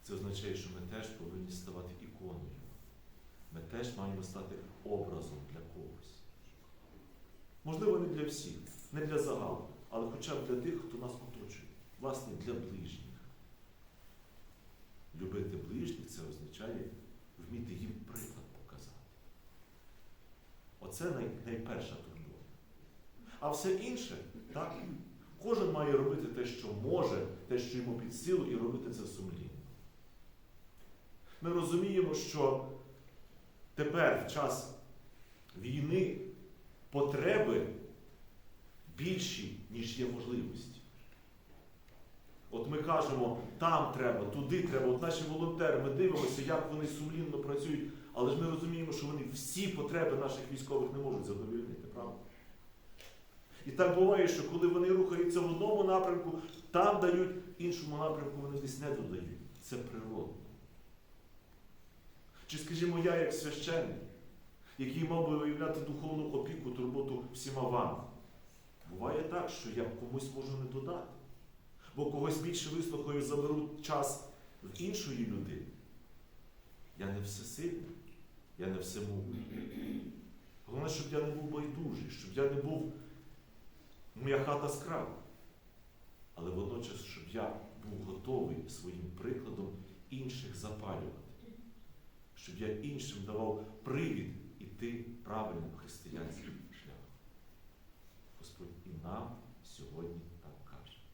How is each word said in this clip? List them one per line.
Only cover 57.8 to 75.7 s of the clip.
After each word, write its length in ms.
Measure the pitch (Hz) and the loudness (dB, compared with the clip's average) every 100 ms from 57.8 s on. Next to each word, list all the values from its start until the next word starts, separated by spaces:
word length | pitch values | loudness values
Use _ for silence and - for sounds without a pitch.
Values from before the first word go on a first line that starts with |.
| 151 147 | -2 0
напрямку 440 | 156 151 139 143 | 2 2 -2 -4
вони 180 | 139 139 | -2 -2
десь 200 | 135 135 | -2 -2
не 100 | 147 | 0
додають. 480 | 139 - 92 82 85 - - | 0 0 -4 -4 -8 -10 -14
Це 140 | - 123 | -6 -4
природно. 560 | 120 113 110 107 - - - - - - - - - - - - - - - - - - - - - - - | -4 -6 -4 -4 -4 -6 -12 -14 -16 -18 -18 -20 -20 -20 -18 -20 -20 -20 -18 -18 -18 -18 -20 -18 -18 -18 -10
Чи, 100 | 156 | -8
скажімо, 420 | - 165 175 170 | -2 4 4 8
я 160 | 170 170 | 8 8
як 180 | 160 | 6
священник, 640 | 160 151 - - 165 - - - - - - - - - - | 4 0 -2 2 2 2 -2 -8 -12 -16 -16 -18 -20 -18 -4
який 260 | 131 165 | -2 2
мав 260 | 160 165 156 | 2 4 4
би 80 | 151 | 4
виявляти 420 | 151 151 160 156 | 4 2 0 0
духовну 440 | 151 143 156 151 | 0 -2 0 0
опіку, 480 | 151 135 139 160 127 | 2 0 0 -2 -4
турботу 520 | 123 123 131 139 123 120 | 0 0 2 0 0 -4
всіма 280 | - 139 135 | -6 -4 0
вами, 420 | 123 123 - - - - - - - - - - - | 4 4 4 0 -6 -12 -16 -18 -18 -18 -20 -18 -12
буває 340 | - 117 156 | -4 0 0
так, 260 | 160 175 - | 0 0 -2
що 200 | - 117 | -4 -4
я 140 | 113 | 0
комусь 520 | 120 - 120 131 - 135 | 0 -2 -2 -2 -2 -4
можу 220 | 135 135 | -2 -2
не 80 | 131 | -2
додати. 420 | 131 135 175 180 - - - - - - - - 143 | -2 -2 -4 -6 -12 -14 -16 -16 -20 -20 -18 -12 0
Бо 160 | 147 | 0
когось 260 | 143 156 147 | 2 2 2
більше 380 | 165 170 151 165 | 2 0 0 0
вислухаю, 460 | 165 147 143 143 | 0 0 2 2
заберу 480 | 127 143 147 151 147 - | 4 4 4 4 2 -4
час 480 | - 147 131 - - - - - | 2 4 4 0 -6 -14 -18 -14
в 180 | 98 - | -12 -4
іншої 440 | 180 - - 120 110 | 0 0 0 0 2
людини. 400 | 101 95 - - | 2 0 -4 -6